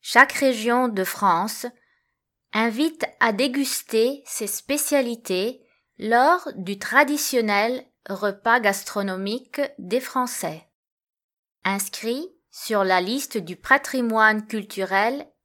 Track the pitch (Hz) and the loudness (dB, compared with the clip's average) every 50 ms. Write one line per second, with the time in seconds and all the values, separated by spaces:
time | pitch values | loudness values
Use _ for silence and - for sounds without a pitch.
0 | _ - - 233 269 277 - - 277 269 254 220 214 233 240 247 254 247 214 190 | _ 4 6 6 6 6 4 0 0 0 0 0 0 0 2 2 2 0 0 -2
1 | 190 180 - - 208 196 170 165 190 214 - - - 240 247 _ _ _ _ _ | -2 -4 -2 0 2 2 2 2 0 -4 -6 -8 -10 -12 -12 _ _ _ _ _
2 | _ _ _ _ _ _ _ _ _ _ - 214 226 233 220 233 302 320 320 - | _ _ _ _ _ _ _ _ _ _ -2 0 0 0 0 0 -2 -2 0 -4
3 | - - - _ - 233 214 196 262 277 247 285 277 262 - - - - - 220 | -6 -6 -2 _ 0 0 2 2 0 0 0 -2 -2 -2 -4 -6 -8 -2 0 2
4 | 226 247 277 277 _ - - - 226 196 - - - - 277 294 285 - 294 285 | 2 2 0 -4 _ -12 -8 -8 -6 -6 -8 -10 -4 -4 -4 -2 -2 0 0 0
5 | 262 240 233 233 _ - 190 180 196 233 254 - _ _ _ _ _ _ _ _ | 0 0 -4 -8 _ -4 -2 -2 -2 -4 -6 -8 _ _ _ _ _ _ _ _
6 | - 214 226 233 240 294 349 359 - 311 - - 185 175 202 196 - - 233 262 | -2 2 4 4 6 6 4 2 0 -8 -10 -10 -8 -8 -8 -8 -8 2 6 6
7 | 294 262 294 294 - - - 247 226 214 202 202 208 233 254 254 - _ _ _ | 6 6 2 -2 -2 -2 0 0 0 2 2 2 2 2 0 -4 -8 _ _ _
8 | _ - 196 190 202 202 196 196 _ 233 226 247 226 208 196 196 - - - 214 | _ -10 -6 -2 -2 -4 -4 -2 _ 2 2 4 4 2 0 0 -6 -8 -6 -4
9 | 196 196 190 185 190 202 214 254 254 _ - - 285 - - - 180 180 202 254 | -4 -4 -4 -4 -4 -6 -6 -6 -8 _ -6 -6 -6 -6 -6 -14 -8 -4 -4 -4
10 | 254 - - 262 254 240 - - - 165 156 160 - _ _ _ _ _ _ _ | -4 -2 -4 -2 -2 -2 -4 -6 -6 -8 -8 -10 -16 _ _ _ _ _ _ _
11 | _ _ _ _ _ _ _ _ _ _ _ _ _ 185 196 202 - - - - | _ _ _ _ _ _ _ _ _ _ _ _ _ -4 -2 -2 -4 -8 -8 -8
12 | - 226 240 269 330 370 _ _ _ _ _ - - - 220 208 196 190 185 180 | -6 -6 -6 -6 -8 -12 _ _ _ _ _ -14 -6 -2 0 2 4 4 4 2
13 | 180 190 233 277 277 - - 226 175 160 180 - - - 262 285 277 - - 262 | 2 0 -4 -4 -4 -6 -6 -8 -8 -8 -14 -14 2 4 4 4 4 -2 -4 -2
14 | 240 233 220 220 220 214 214 214 214 214 - 220 196 - - 196 190 185 190 196 | -2 0 2 4 4 4 4 2 -4 -6 -8 -8 -8 -8 -6 -6 -4 0 0 2
15 | 208 226 262 285 - _ _ _ | 2 2 -2 -4 -10 _ _ _